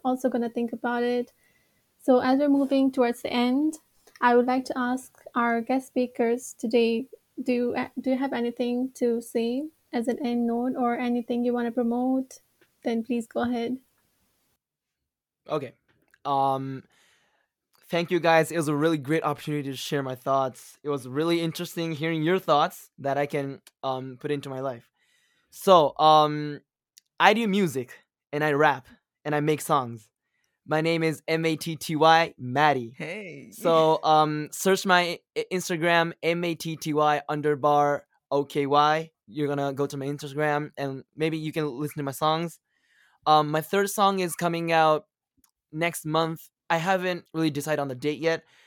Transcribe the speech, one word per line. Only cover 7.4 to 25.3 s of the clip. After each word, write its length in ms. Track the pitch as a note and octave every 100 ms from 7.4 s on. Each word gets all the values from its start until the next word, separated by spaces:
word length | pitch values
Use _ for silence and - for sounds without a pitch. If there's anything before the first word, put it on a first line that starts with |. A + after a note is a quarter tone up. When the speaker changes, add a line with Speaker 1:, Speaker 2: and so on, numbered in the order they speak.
Speaker 1:
do 120 | B3+
you, 200 | B3 A#3+ B3+
uh, 140 | B3+ -
do 100 | C4
you 60 | C4
have 160 | C4+
anything 580 | B3 A#3+ A#3 A#3+ B3 B3+ -
to 260 | A#3+ A#3
say 480 | A#3+ A#3+ A#3 B3+ D#4 _ _
as 140 | B3 A#3
an 120 | A#3+ B3+
end 200 | A#3+ A#3
note 280 | A#3 B3 B3+
or 200 | A#3+ A#3+
anything 440 | B3 A#3+ A#3+ A#3+
you 100 | A#3+
wanna 180 | A#3+ A#3
promote? 680 | A#3 A#3 A#3+ B3+ C4 C4 - _ _ _ _
Then 200 | - A#3
please 220 | A3+ A#3+ A3+
go 140 | A#3
ahead. 360 | A#3+ B3 A#3 C4 _ _ _ _ _ _ _ _ _ _ _ _ _ _ _ _ -
Speaker 2:
Okay. 260 | D3+ B2 - _ _ _ _ C#3
Um, 580 | C#3 C3+ C3+ C3+ C3+ - _ _ _ _ _ _ _ _ _ -
thank 220 | E3+ E3+
you 80 | F3
guys. 320 | E3 D#3+ D#3+
It 60 | E3
was 100 | D3
a 80 | D3
really 220 | E3 D#3+
great 260 | C3 D#3+
opportunity 460 | D3+ C#3+ - D3 C#3
to 40 | C3
share 280 | - D3
my 120 | C3 B2+
thoughts. 600 | C#3+ C3+ C3 A#2 - -
It 60 | D3
was 180 | C#3+ B2
really 340 | C3+ E3 E3+
interesting 520 | E3 D#3+ F3 - E3
hearing 300 | D3+ D#3+ E3
your 160 | D#3 F#3
thoughts 500 | F3+ D3 F3 - - -
that 180 | C#3 C3+
I 80 | C#3+
can, 360 | D3 C#3 C3+ _ _
um, 340 | C3+ C3 C3 B2+
put 120 | D3
into 180 | D3 C#3
my 100 | C3
life. 300 | C3+ A#2+ - _ _ _ _